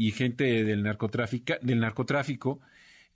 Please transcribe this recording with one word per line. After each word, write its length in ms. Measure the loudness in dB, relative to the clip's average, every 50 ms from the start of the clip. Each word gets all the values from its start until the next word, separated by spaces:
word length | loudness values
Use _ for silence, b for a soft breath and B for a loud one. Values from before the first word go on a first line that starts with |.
| 0
y 40 | 0
gente 540 | 0 0 0 -2 0 0 2 2 4 4 4
del 180 | 2 2 2
narcotrafica-, 760 | 0 0 -2 -2 -2 -2 -2 -2 -2 -2 -2 -4 -2 -4 -4 -2
del 180 | 0 2 2 2
narcotráfico. 800 | 2 0 0 -2 -2 0 0 0 0 -2 -4 -4 -2 -2 -4 -4 B B B B B B B B B B B